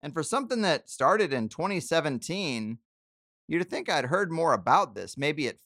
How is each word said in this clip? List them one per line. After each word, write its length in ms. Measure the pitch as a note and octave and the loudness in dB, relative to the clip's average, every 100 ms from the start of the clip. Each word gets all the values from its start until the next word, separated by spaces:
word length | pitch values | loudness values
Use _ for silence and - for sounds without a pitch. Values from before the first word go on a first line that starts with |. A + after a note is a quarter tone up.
And 120 | D3 | -6
for 100 | D#3+ | -4
something 400 | D3 A#3 C4 A#3+ | -2 -2 0 0
that 260 | G#3 D3+ - | 2 2 -2
started 420 | - C3+ G#3 F#3+ | 2 4 4 4
in 160 | C3 A2 | 0 -2
twenty 320 | - F3+ F#3+ | -4 -4 -4
seventeen, 1000 | C#3 E3 D3+ B2+ - F#3 F3+ A#2+ G#2+ A#2 _ _ _ _ _ _ _ | 0 0 2 -4 -4 -4 -4 -4 -6 -8 _ _ _ _ _ _ _
you'd 200 | D#3+ F3+ | -4 -2
think 200 | - F4+ | -6 -2
I'd 160 | E3+ B2+ | -2 0
heard 260 | F3 G3 | 0 -2
more 220 | E3 E3 | 0 2
about 420 | A#2+ F#2 D3+ F#3+ G2 | 2 4 4 4 -4
this. 220 | F#2+ - | -12 -4
Maybe 300 | C#3 D3 B2+ | -2 0 -4
it 120 | - | -4